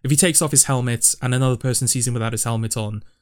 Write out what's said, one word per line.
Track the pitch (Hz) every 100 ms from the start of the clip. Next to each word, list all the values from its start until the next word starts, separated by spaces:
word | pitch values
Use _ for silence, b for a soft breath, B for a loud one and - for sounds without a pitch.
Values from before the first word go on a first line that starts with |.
If | 131
he | 143
takes | 180 151
off | 156
his | 139
helmet | - 131 123 117 - -
and | 127
another | 127 131 123
person | 127 120 123
sees | 131 120
him |
without | 120 113
his | 113
helmet | 117 113 113 -
on, | 107 107 - _